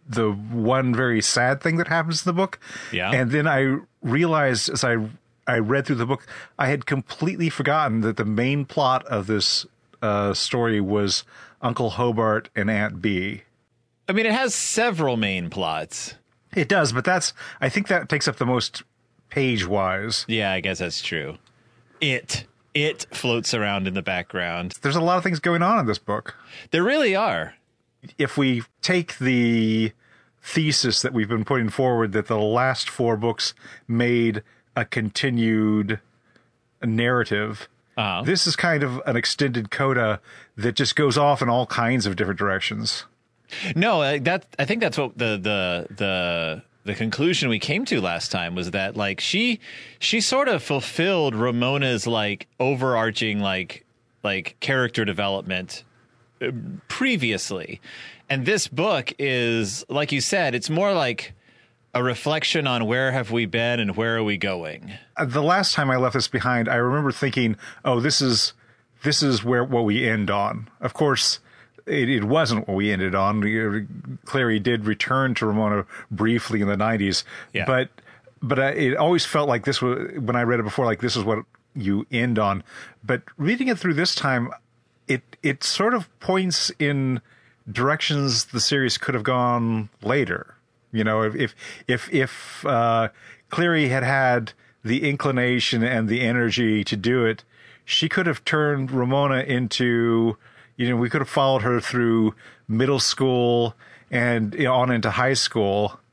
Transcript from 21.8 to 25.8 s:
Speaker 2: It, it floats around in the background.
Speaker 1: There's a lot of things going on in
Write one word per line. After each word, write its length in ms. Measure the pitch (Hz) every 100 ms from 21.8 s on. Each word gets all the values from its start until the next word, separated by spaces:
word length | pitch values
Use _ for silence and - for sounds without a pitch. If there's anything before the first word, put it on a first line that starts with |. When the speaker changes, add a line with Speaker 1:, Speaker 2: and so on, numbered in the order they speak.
| _ _
Speaker 2:
It, 460 | 151 127 - - - _ _
it 320 | 147 151 147 -
floats 420 | - 127 117 110
around 340 | 117 104 101 95
in 80 | 95
the 60 |
background. 760 | 90 92 87 92 87 85 90 -
Speaker 1:
There's 140 | 143 156
a 60 |
lot 160 | 165 180
of 60 |
things 160 | 185 165
going 220 | 175 170
on 180 | 175
in 60 | 220